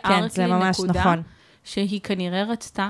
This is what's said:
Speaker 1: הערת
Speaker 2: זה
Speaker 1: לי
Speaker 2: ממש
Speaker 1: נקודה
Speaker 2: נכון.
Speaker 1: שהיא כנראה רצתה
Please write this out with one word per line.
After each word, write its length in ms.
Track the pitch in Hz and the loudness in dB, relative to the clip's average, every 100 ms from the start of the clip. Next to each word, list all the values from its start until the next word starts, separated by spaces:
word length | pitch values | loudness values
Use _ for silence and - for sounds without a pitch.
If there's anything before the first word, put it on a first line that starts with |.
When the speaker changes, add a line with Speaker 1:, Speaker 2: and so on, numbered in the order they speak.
Speaker 1:
הערת 280 | 190 185 175 | 2 2 2
Speaker 2:
זה 140 | 185 180 | 0 2
Speaker 1:
לי 40 | |
Speaker 2:
ממש 260 | 185 185 185 | 2 2 0
Speaker 1:
נקודה 200 | 185 180 | 0 2
Speaker 2:
נכון. 220 | 185 165 165 - _ _ | 2 2 -2 -16 _ _
Speaker 1:
שהיא 380 | - 196 196 202 | -10 -4 -2 -4
כנראה 420 | - 185 180 185 | -4 -4 -2 -2
רצתה 460 | 208 226 - - | -2 -4 -6 -6